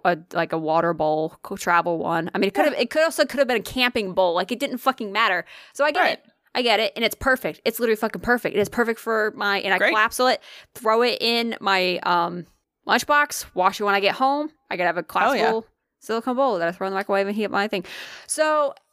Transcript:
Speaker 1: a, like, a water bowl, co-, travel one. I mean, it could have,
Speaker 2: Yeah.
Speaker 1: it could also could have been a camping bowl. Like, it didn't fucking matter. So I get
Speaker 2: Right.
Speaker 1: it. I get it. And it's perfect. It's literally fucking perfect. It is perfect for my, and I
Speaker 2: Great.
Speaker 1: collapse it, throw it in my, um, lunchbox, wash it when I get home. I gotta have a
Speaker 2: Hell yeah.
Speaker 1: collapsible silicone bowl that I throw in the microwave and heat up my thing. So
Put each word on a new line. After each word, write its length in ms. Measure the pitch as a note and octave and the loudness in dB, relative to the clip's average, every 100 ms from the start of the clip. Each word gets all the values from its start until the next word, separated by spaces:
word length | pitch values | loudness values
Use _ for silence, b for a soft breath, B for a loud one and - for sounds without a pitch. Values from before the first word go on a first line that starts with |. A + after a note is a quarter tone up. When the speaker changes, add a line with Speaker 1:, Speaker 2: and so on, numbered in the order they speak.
| F3+ | 0
Speaker 1:
a, 120 | E3 E3+ | 0 -4
like, 180 | F3 E3 | -4 -2
a 40 | E3 | -2
water 360 | D#3 D#3+ E3+ | 0 2 2
bowl, 420 | E3 D#3 D#3 D#3+ - | 0 0 0 -2 -8
co-, 120 | - G3 | -12 -6
travel 400 | - E3+ E3+ E3 | 2 2 2 -2
one. 320 | - E3+ E3 | -2 -2 -2
I 40 | G3 | 0
mean, 100 | G3+ | 0
it 40 | |
could 120 | - D4+ | 2 0
have, 80 | |
Speaker 2:
Yeah. 80 | - | 2
Speaker 1:
it 80 | B3 | -2
could 140 | D#4 | 0
also 220 | D#4+ D#4+ D4+ | 0 0 -2
could 140 | C4 | 0
have 80 | B3+ | 0
been 100 | A#3 | 0
a 40 | |
camping 520 | - B3+ B3 A#3+ G3 | -2 0 0 0 -2
bowl. 200 | F3+ F#3 | 2 2
Like, 180 | E3+ F3+ | 2 -2
it 80 | A#3+ | -4
didn't 180 | C#4 B3 | -4 -2
fucking 320 | C4+ C4 G#3+ | -2 -2 -4
matter. 340 | G3+ A3 F3+ - B B | 0 0 0 -4 B B
So 100 | - D4 | -2 0
I 60 | |
get 80 | D#4 | 2
Speaker 2:
Right. 120 | E4+ | 2
Speaker 1:
it. 120 | - _ _ _ | 0 _ _ _
I 80 | - | -2
get 180 | A#3+ G#3 | 2 2
it. 140 | A3 - | 0 0
And 80 | A3+ | -4
it's 100 | - | -2
perfect. 440 | C4+ B3+ E3 D#3 - | 0 0 -2 -4 -4
It's 140 | A3+ | 0
literally 160 | A#3 G#3+ | 0 0
fucking 240 | A3 G3 | -2 -4
perfect. 340 | - A#3+ - - | 0 0 0 0
It 40 | |
is 100 | G3+ | -2
perfect 300 | - A#3 A3+ | 0 -2 -2
for 340 | - A3 G#3+ - | -2 -2 -2 -2
my, 240 | G#3 G3 | -2 0
and 120 | G3 | 0
I 40 | F#3 | 2
Speaker 2:
Great. 120 | G#3 | 2
Speaker 1:
collapse 300 | D4 A3 - | 2 0 2
it, 220 | B3+ A#3+ B B B | 2 2 B B B
throw 280 | - A3+ A3+ | -4 2 4
it 160 | A#3+ - | 2 0
in 340 | A#3 A#3 A#3 - | 0 0 -2 -4
my, 360 | - F#3+ F3+ F3+ | 0 2 2 0
um, 420 | - F3 E3+ F3 E3 _ _ _ - | 0 0 0 -4 -14 _ _ _ 0
lunchbox, 580 | A#3 - D4 D4 - - - | 0 2 2 2 -4 -8 0
wash 240 | F3+ G3+ | 0 2
it 40 | |
when 120 | G3+ G3+ | 0 2
I 40 | |
get 160 | G3 - | 2 2
home. 360 | C4 C#4+ D4+ _ - | 0 0 -4 _ -10
I 80 | F#3 | -2
gotta 100 | F3 | 0
have 100 | E3 | -2
a 80 | E3+ F#3 | -2 0
Speaker 2:
Hell 160 | G#3+ B3+ | 2 2
yeah. 60 | D3+ | 2
Speaker 1:
collapsible 160 | A3+ - _ _ _ | 0 -6 _ _ _
silicone 360 | - A3+ A#3+ B3 | -6 -4 -2 0
bowl 240 | C#4 F#3+ | 0 2
that 80 | E3+ | -2
I 40 | |
throw 140 | F3 F#3+ | -4 -4
in 40 | |
the 20 | F#3+ | -4
microwave 300 | G3+ G3 G3 | 0 0 0
and 80 | G#3 | -2
heat 100 | G#3 | -2
up 60 | |
my 160 | G3 G#3 | 0 -2
thing. 160 | G3 - B B B B | -4 -8 B B B B
So 460 | - D#4 D4+ C#4+ - _ | -2 2 2 0 -4 _